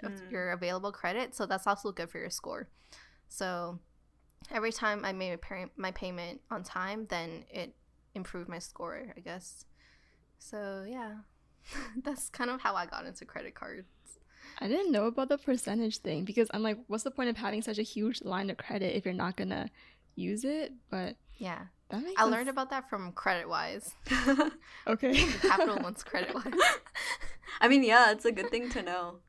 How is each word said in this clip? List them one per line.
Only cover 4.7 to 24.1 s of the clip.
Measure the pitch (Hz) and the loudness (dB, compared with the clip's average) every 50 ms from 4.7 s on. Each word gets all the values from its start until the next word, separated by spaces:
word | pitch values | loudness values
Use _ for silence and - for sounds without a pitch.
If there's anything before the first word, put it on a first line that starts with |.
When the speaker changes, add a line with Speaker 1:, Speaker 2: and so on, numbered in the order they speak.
Speaker 1:
time | 226 - 233 214 208 208 - | 0 2 2 2 2 2 0
I | 196 | -2
made | 190 190 185 185 | -2 -2 -2 -4
my | 175 | -4
parent, | 180 - - 196 180 185 - - | -6 -6 -8 -8 -8 -8 -10 -8
my | - 190 185 | -6 -6 -4
payment | 185 - 202 185 180 175 175 175 269 277 _ - | -4 -4 -6 -6 -6 -6 -8 -8 -10 -12 _ -8
on | 226 180 | -8 -8
time, | 180 - - 185 185 196 208 214 220 | -8 -6 -6 -4 -4 -4 -4 -6 -6
then | 196 180 170 165 165 165 160 - - | -4 -4 -4 -4 -6 -8 -10 -12 -12
it | - 185 170 - - _ _ _ _ _ _ _ - | -10 -10 -10 -10 -12 _ _ _ _ _ _ _ -10
improved | 202 185 - - 180 175 185 | -10 -8 -8 -8 -8 -8 -8
my | 170 170 | -8 -10
score, | - - - - 170 165 160 156 - 214 - | -10 -12 -12 -10 -10 -8 -8 -10 -10 -12 -14
I | - | -14
guess. | 175 170 170 185 180 - - - - - - _ _ - _ _ _ _ _ _ _ _ _ - | -12 -10 -10 -10 -12 -14 -18 -18 -20 -20 -20 _ _ -20 _ _ _ _ _ _ _ _ _ -20
So | - - 220 208 202 196 196 196 190 | -18 -12 -10 -8 -8 -8 -8 -8 -10
yeah, | 208 247 254 233 214 214 214 208 _ _ _ _ _ _ _ - | -10 -8 -8 -8 -8 -10 -12 -16 _ _ _ _ _ _ _ -14
<laughs> | - - 285 262 233 220 254 254 | -10 -8 -8 -8 -6 -8 -6 -4
that's | 285 285 254 - - | -4 -4 -4 -6 -6
kind | - - 254 247 | -4 -4 -2 -2
of | 254 254 | -2 -2
how | - - 196 | -2 -2 0
I | 180 175 | -2 -4
got | 170 - - 170 | -4 -6 -8 -8
into | 175 180 - 180 | -10 -12 -14 -16
credit | - - - - - - | -12 -12 -10 -10 -10 -12
cards. | - - - - 190 190 _ _ _ - - - - _ _ - - - - - - | -12 -12 -12 -12 -14 -16 _ _ _ -20 -20 -20 -20 _ _ -20 -20 -20 -16 -10 -6
Speaker 3:
I | - 196 | -2 0
didn't | 254 359 403 359 | 2 2 4 4
know | 262 208 208 | 4 4 4
about | 233 233 - 269 262 | 2 2 2 2 2
the | 285 285 | 2 2
percentage | - 285 254 240 - - 202 233 226 220 214 - | 2 2 0 2 0 0 0 0 0 0 -2 -2
thing | - - 151 - 190 | -4 -2 -2 -2 -2
because | 185 202 240 226 220 | 0 4 4 4 4
I'm | - 208 | 2 0
like, | 220 220 214 226 247 | 0 0 0 -2 -4
"What's | - 202 220 - | -4 -4 -2 -2
the | 277 | -4
point | 262 - 254 240 | -2 0 0 0
of | 226 226 | 0 0
having | 208 202 208 214 | -2 -2 -2 -2
such | 220 233 214 208 | -2 -2 -2 -2
a | |
huge | 220 - - 208 214 226 240 - | -2 -2 -2 0 0 0 0 -2
line | - 196 185 185 202 196 | -4 -4 -2 -2 -2 -2
of | - - | -4 -6
credit | - - 220 202 190 180 - | -6 -4 -2 -2 0 0 0
if | 202 - | 0 0
you're | 185 185 | 0 -2
not | 180 170 180 185 | 0 -2 -2 -2
gonna | - 196 185 - - - - - - - - - _ _ _ - | -2 -4 -2 -2 -4 -4 -8 -10 -16 -20 -20 -20 _ _ _ -8
use | - 185 180 208 214 254 | -4 -2 -2 -2 0 0
it?" | 269 294 311 294 - 262 240 - - | 0 0 -2 -2 -6 -8 -12 -10 -6
But | 190 185 185 - 233 - _ - - - | -4 -4 -4 -4 -8 -10 _ -18 -12 -10
Speaker 1:
Yeah. | 233 185 165 - 180 185 _ _ _ - | -8 -6 -6 -8 -10 -14 _ _ _ -8
Speaker 3:
that | - 214 | -6 -4
makes | 285 359 381 - | -4 0 4 4
Speaker 1:
I | 220 | 6
Speaker 3:
sense. | 226 | 6
Speaker 1:
learned | 220 214 233 269 | 6 2 2 2
about | 262 269 262 269 | 4 2 2 2
that | 285 262 254 - | -2 -4 -4 -4
from | 220 196 185 180 | -4 -4 -4 -6
Credit | 180 - - 196 185 170 170 170 | -6 -2 0 2 2 2 0 -2
Wise. | 170 151 156 165 - 202 - - - - - - | -2 -2 -2 -2 -4 -8 -8 -10 -12 -8 -2 0